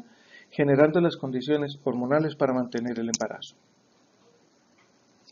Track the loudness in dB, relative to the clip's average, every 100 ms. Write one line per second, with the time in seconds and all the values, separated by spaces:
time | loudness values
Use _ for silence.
0 | -8 _ _ -20 -8 0 4 6 4 4
1 | 2 0 -6 -6 -2 -2 -2 -4 -4 -2
2 | 0 2 0 0 0 0 -4 -6 -4 -4
3 | -4 -4 -6 -8 -16 -20 _ _ _ _
4 | _ _ _ _ _ _ _ _ _ _
5 | _ _ -20